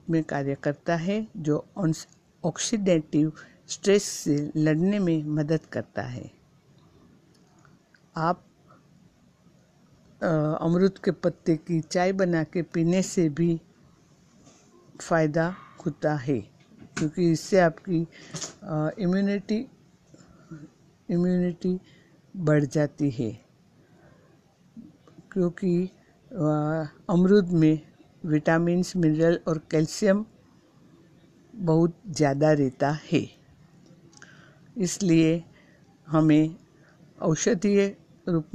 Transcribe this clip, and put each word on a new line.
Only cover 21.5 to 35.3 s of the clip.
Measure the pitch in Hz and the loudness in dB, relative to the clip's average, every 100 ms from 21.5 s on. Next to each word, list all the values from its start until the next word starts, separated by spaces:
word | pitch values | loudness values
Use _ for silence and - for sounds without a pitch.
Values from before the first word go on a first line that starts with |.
| 170 185 185 - _ _ _ _ 196 | -2 -4 -4 -8 _ _ _ _ -4
बढ़ | 156 151 143 | 2 2 2
जाती | 160 147 - 143 | 0 -2 -2 -4
है, | 120 113 - _ _ _ _ _ _ - _ _ _ _ _ _ - - _ _ - - | -2 -6 -8 _ _ _ _ _ _ -20 _ _ _ _ _ _ -20 -20 _ _ -20 -8
क्योंकि, | 190 175 170 190 175 185 - _ _ _ | -2 -2 -2 -2 0 -2 -8 _ _ _
अ, | 220 151 151 151 160 151 - - | -4 -2 0 -2 -4 -6 -12 -2
अमरूद | 175 185 208 175 | 2 6 6 4
में | 175 156 156 - _ - _ 175 | 2 4 2 -4 _ -20 _ -2
विटामिन्स, | 151 160 165 170 175 175 185 | 0 2 2 2 0 -2 0
मिनरल | 160 156 165 170 - | 0 2 2 2 -2
और | 160 - | -6 -2
कैल्शियम | 156 156 - 208 202 220 _ _ _ _ _ _ - _ _ _ _ _ 226 | 0 0 0 2 2 -2 _ _ _ _ _ _ -20 _ _ _ _ _ -6
बहुत | 175 160 170 - 214 | 0 2 2 -2 -12
ज़्यादा | 147 147 139 151 | 0 0 2 4
रहता | 151 135 - 139 151 - | 4 2 0 -2 -2 -2
है। | 147 110 - _ - - _ - - - - - - - - - 247 | -2 -2 -10 _ -20 -20 _ -20 -20 -20 -20 -20 -20 -20 -20 -18 -6
इसलिए | 175 - 196 165 160 | -4 -2 2 4 4